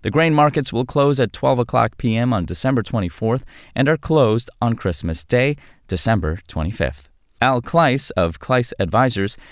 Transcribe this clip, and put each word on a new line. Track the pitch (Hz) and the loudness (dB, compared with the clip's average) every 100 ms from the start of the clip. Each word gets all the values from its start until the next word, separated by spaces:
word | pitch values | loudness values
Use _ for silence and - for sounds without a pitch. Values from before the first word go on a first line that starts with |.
The | 98 | -2
grain | 143 165 | 2 4
markets | 151 147 147 135 | 4 4 2 -2
will | 117 127 | -2 -2
close | 147 143 135 | 0 2 2
at | 113 | -2
twelve | - 135 123 | 0 0 0
o'clock | 120 123 113 - | 0 0 0 -2
P | 120 110 | -2 0
M | 123 | 0
on | 107 82 | 0 -2
December | 90 131 127 | -2 0 0
twenty-fourth | 98 113 87 - 113 131 - - - | -2 -2 -4 -4 -2 -2 -6 -18 -8
and | - 139 | -2 0
are | 160 | 0
closed | - 156 117 113 - - | 2 4 4 2 -2 -4
on | 120 | -2
Christmas | 113 95 85 82 80 | -2 -2 -4 -4 -6
Day, | - 123 135 143 - - - | 0 0 0 -2 -10 -20 -6
December | 92 113 110 78 82 - | -2 0 0 0 -6 -8
twenty-fifth. | - 78 107 65 - - _ _ - | -6 -4 -2 -4 -6 -16 _ _ -2
Al | 127 127 | 0 0
Kleiss | - 165 147 135 - - | 0 2 2 2 0 0
of | 85 - | -2 -2
Kleiss | - 127 120 - | -2 0 0 -2
Advisors | 90 107 131 98 98 - - | 0 2 2 0 -2 -4 -10